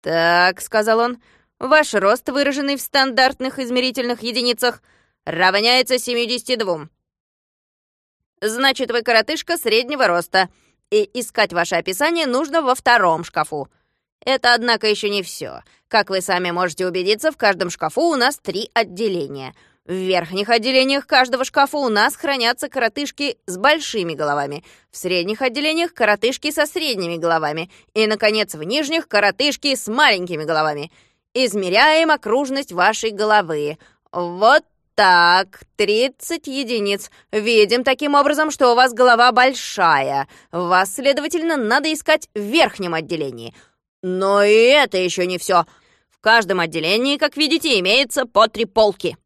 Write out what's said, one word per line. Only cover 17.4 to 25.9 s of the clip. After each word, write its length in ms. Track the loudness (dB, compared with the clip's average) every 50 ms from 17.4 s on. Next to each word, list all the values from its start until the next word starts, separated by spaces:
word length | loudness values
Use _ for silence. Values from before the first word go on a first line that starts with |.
| 0 0 0 0 -4 -6
шкафу 320 | -6 -6 -8 -4 -2 0
у 160 | 0 0 2
нас 220 | 2 2 0 0 -2
три 320 | _ -8 -8 -8 -10 -4
отделения. 840 | _ -2 -2 -2 -4 -6 -4 -4 -2 -4 -6 -8 -10 -14 -14 -16 -18 _ _ _ _ _ _
В 80 | -10
верхних 580 | -8 -6 -2 0 0 0 0 -2 -6 -6 0 0
отделениях 560 | 0 2 2 2 2 2 2 2 0 -2 -2
каждого 400 | _ 2 2 2 2 0 -4 -4
шкафа 320 | -2 2 0 0 2 0 -2
у 100 | -2 0
нас 260 | 2 2 2 0 0
хранятся 540 | -4 -4 -4 -2 0 0 -2 -2 -2 -6 -8
коротышки 680 | -4 -2 -2 -2 _ -4 -8 -8 -6 -6 -6 -6 -6 _ _
с 100 | -12 -10
большими 560 | 0 2 2 2 2 -2 -6 -6 -4 -4 -4
головами, 500 | -4 -4 -4 -2 -2 -2 -4 -6 -8 -12 _ -18 -20 _ _ _
в 80 | _ -10
средних 420 | -6 -2 -2 -2 -2 -4 -4 -2
отделениях — 540 | -4 -4 -2 -2 -2 -2 -2 -2 -4 -4